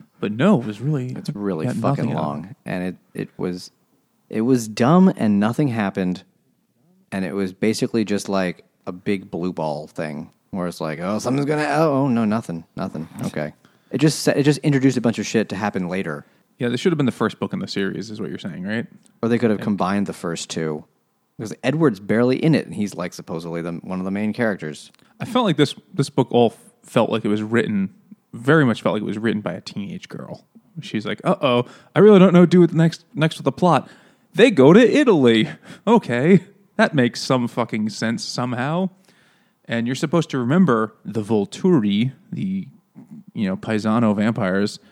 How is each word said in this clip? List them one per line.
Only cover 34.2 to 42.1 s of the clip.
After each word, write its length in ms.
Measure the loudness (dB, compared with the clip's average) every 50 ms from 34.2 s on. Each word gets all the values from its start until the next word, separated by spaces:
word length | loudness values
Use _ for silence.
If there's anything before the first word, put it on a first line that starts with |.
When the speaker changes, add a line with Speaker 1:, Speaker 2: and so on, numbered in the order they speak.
| _ _ 4
Speaker 1:
They 180 | 6 6 6
go 220 | 8 8 8 10 10
to 60 | 10
Italy. 680 | 8 8 6 4 4 4 4 6 6 6 6 4 2 0 -4 -12 -20 -20 -20 -6 _
Okay, 540 | 2 2 4 2 0 -2 0 4 6 4 4 4 -2 _ _ _ _ _
that 180 | 0 0 2 2
makes 280 | 2 0 0 -2 -4
some 260 | -2 -2 0 0 -2
fucking 420 | -2 -4 -4 -4 -4 -4 -4 -4 -4
sense 340 | -4 -4 -4 -4 -4 -6 -8
somehow." 640 | -8 -6 -6 -6 -4 -4 -4 -4 -4 -2 -2 -4 -4 -6 _ _ _ _ _ _ _ _ _ _ _ _ _ _
And 220 | -6 -6 -4 -4
you're 80 | -4 -4
supposed 340 | -4 -2 -2 0 -2 -2 -2
to 60 | -4
remember 580 | -4 -2 2 2 4 4 4 2 2 0 -4 -6 _ -14
the 160 | -8 -8 -6
Volturi, 920 | -2 0 0 0 0 -2 -4 -2 0 2 2 2 2 2 0 0 0 -2